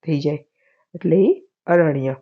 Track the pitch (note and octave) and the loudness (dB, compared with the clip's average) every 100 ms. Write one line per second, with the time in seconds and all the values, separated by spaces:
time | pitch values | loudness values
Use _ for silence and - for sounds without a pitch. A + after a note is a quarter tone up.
0 | - D3 D3 D3+ _ _ _ _ _ E3+ | -4 -4 -4 -6 _ _ _ _ _ -8
1 | F3+ E3 G#3 G4 _ _ - F3 E3 C#3 | 0 2 2 0 _ _ 0 2 2 0
2 | C3+ C3 | -6 -8